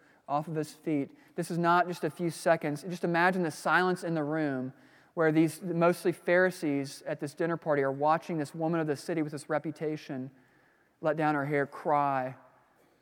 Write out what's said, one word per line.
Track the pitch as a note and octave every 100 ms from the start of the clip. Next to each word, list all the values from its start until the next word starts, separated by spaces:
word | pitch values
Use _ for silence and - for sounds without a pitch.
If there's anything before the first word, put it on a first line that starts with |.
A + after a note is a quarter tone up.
| _ _ -
off | C#3+ D#3
of |
his | D#3 D3+
feet. | - - D3+ C#3 - _
This | - E3
is | E3+
not | E3+ F3 F3
just | F3
a | D#3+
few | - E3+
seconds. | - F3+ E3 D#3 D3 F#3+
Just | F3
imagine | F3 E3+ F3 F#3+
the | E3
silence | - E3+ D#3+ F#3 F3+
in | F3+
the | E3
room | D3 D#3+ D3 C3 C3 - - _ _
where | - D#3+
these | D#3+ D#3+ -
mostly | F#3+ E3+ E3+ F3 F#3+
Pharisees | D#3 - F3+ F#3 F3+ D#3 C#3 C#3 -
at | - D3+
this | D3
dinner | - E3+ E3
party | E3 C#3+
are | C3+
watching | C#3 D3+ E3 - E3
this | C#3+
woman | E3 D#3+ E3+
of | D#3
the |
city | C3+ - D#3+
with | D3+
this | D3 -
reputation | D3+ D#3+ D3 D#3 D#3 - C3+ C3 - _ _ _ _ _ _
let | D#3+ D#3
down | D3+
her | D3
hair, | C#3 C#3+ C3+
cry, | - E3 D3 C#3+ C3+ B2+ C3 - _ _ _ _ _